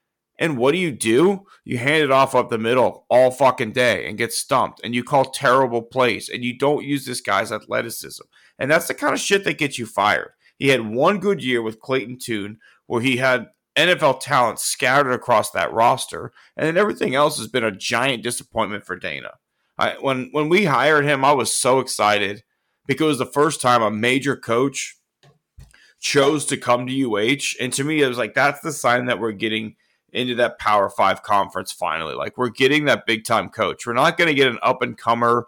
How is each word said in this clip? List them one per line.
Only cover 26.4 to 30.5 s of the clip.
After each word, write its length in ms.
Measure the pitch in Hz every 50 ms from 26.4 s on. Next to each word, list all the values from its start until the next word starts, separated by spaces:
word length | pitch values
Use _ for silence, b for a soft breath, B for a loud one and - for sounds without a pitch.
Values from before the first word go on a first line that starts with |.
| 139
to 100 | - 143
come 300 | - - 123 123 123 127
to 60 | 127 131
U 260 | 135 135 120 104 101
H. 380 | 107 123 139 139 - - - -
And 120 | 120 127 123
to 120 | 135 139
me, 180 | 147 160 151 143
it 60 | 131
was 100 | 123 120
like, 160 | 117 107 -
that's 260 | 135 131 143 143 -
the 120 | - 160 143
sign 340 | - - 123 120 123 127
that 140 | 123 117 92
we're 120 | 110 113 107
getting 440 | 95 110 110 110 110 110 107 - _ _ _ _ _ _ _ -
into 220 | 110 127 123 123
that 240 | 113 120 113